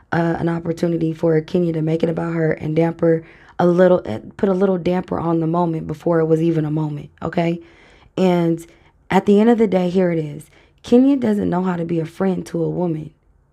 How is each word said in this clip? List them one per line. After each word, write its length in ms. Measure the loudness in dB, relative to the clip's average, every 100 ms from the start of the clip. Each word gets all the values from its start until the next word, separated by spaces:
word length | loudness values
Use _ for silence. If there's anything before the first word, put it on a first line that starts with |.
| -6
uh, 240 | -2 0 0
an 100 | -2
opportunity 640 | -4 -4 -4 -2 -2 -2
for 260 | -2 0 0
Kenya 320 | 0 -2 0
to 80 | 0
make 200 | -2 0
it 60 | 0
about 240 | -2 -4
her 200 | -2 0
and 220 | -2 -2
damper 480 | 0 0 2 2 2 -2 -20 -14 0
a 80 | 2
little, 360 | 4 4 4 0
uh, 140 | -10 -10 -4
put 120 | 0
a 60 |
little 240 | 2 0 0
damper 400 | -2 -2 -4 -4
on 220 | -2 -2
the 60 | 0
moment 400 | 0 -2 -4 -6
before 320 | -6 0 2
it 60 | 2
was 160 | 2
even 220 | 2 0
a 60 | -2
moment, 400 | -2 -4 -6 -14 -10
okay? 380 | -6 -2 -2 -2 -8 -20 -20 -20 _ 0
And 480 | 2 2 2 -2 -6 _ _ _ -2
at 160 | 0 4
the 140 | 4
end 100 | 6
of 80 | 4
the 80 | 2
day, 240 | 2 0
here 200 | 0 0
it 80 | 0
is. 320 | -4 -10 -18 _ _ _
Kenya 340 | 2 4 4 2
doesn't 340 | 0 0 0
know 120 | 0
how 140 | -2 -2
to 80 |
be 140 | -2 -4
a 80 | -4
friend 400 | -2 -2 -2 -4
to 160 | -4
a 80 | -4
woman, 420 | -2 -4 -4 -8 _ _ _ _